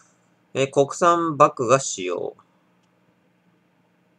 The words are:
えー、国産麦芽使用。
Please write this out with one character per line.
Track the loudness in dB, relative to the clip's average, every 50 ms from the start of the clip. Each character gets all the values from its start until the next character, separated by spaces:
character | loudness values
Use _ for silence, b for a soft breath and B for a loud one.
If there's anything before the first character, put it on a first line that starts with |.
| b b b b b _ _ _ _ _ -4
え | -4 -4
ー、 | 0 2
国 | 0 0 0 0
産 | 0 2 2 2 2 0 -4 2
麦 | 4 2 2 2 -2 0 2
芽 | 2 2
使 | 2 -4 -8 -6 -6
用。 | -6 -4 -4 -6 -8 -12 _ _ _ _ _ _ _ _ _ _ _ _ _ _ _ _ _ _ _ _ _ _ _ _ _ _ _ _ _ _ _ _ _ _ _ _